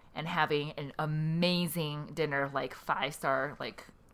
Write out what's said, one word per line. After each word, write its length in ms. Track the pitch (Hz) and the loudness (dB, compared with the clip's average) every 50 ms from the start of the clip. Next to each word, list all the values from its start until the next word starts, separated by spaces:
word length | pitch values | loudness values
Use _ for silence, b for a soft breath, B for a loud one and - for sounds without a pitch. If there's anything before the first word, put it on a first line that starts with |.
| - - - | -20 -12 -8
and 120 | - 151 170 | -6 -4 0
having 440 | 175 170 156 147 156 147 147 151 | 2 2 4 4 4 2 0 -2
an 200 | 147 - 147 139 - - | -6 -8 -8 -6 -4 -2
amazing 1120 | 156 151 151 156 156 160 160 170 175 180 180 175 175 160 147 170 156 151 147 147 147 - 147 | -2 0 0 0 2 2 2 4 4 4 4 4 2 0 0 -2 -2 -2 -4 -6 -8 -6 -2
dinner, 360 | 160 156 151 143 139 139 139 | 0 0 2 2 2 0 0
like, 220 | 139 139 135 131 - | 0 -2 -4 -4 -6
five-star, 840 | - - - 147 185 202 139 147 - - 147 135 135 135 147 147 - | -6 -4 -2 -2 0 -2 -4 -4 -2 2 2 2 2 2 -2 -4 -6
like 280 | 127 117 - - - - - - - - | -8 -8 -8 -10 -16 -18 -20 -20 -20 -12